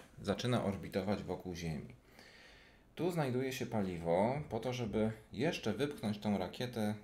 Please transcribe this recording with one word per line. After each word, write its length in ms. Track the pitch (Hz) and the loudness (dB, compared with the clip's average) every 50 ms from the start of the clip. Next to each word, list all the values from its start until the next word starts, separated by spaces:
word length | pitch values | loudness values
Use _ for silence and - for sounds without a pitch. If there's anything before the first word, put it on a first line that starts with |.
| - - - - - | -14 -18 -16 -4 -2
zaczyna 420 | 90 95 - - 120 123 110 - | -2 0 0 2 2 2 2 2
orbitować 580 | 101 98 87 - 82 - 98 92 101 104 87 85 | 2 0 -2 -4 -4 -2 0 0 2 0 0 -2
wokół 320 | 80 92 - - 92 90 | -2 -4 -4 -4 -6 -6
Ziemi. 400 | 82 85 82 78 69 - - - - - - - - - - - - - - - - - - - - - - - | -4 -2 -2 -2 -4 -6 -10 -14 -18 -20 -20 -20 -20 -20 -20 -20 -20 -20 -20 -20 -20 -20 -20 -20 -20 -20 -14 -6
Tu 160 | - 147 180 | -2 -2 0
znajduje 420 | 175 170 147 131 120 127 131 131 127 | 2 2 2 2 2 0 0 0 -2
się 140 | 127 127 | -2 -4
paliwo 720 | - - 110 98 92 92 85 82 85 85 90 101 117 135 147 151 - | -2 0 0 0 0 0 0 2 4 6 6 6 4 4 0 -2 -2
po 120 | 107 113 | -4 -2
to, 120 | - 127 127 | -2 -2 -2
żeby 400 | 123 120 107 98 110 107 110 110 - - - - | -2 -2 0 2 4 4 2 2 -2 -8 -10 -4
jeszcze 400 | 90 123 170 180 - - 117 98 | 0 0 0 0 0 0 -2 0
wypchnąć 460 | - 139 147 - - - 107 104 104 | 0 0 -2 -2 -2 -2 -2 -2 0
tą 200 | - 107 104 95 | 0 2 2 2
rakietę 560 | 90 - - - 127 127 123 117 107 107 107 104 | 0 -2 -4 -4 -6 -4 -2 0 0 0 -2 -4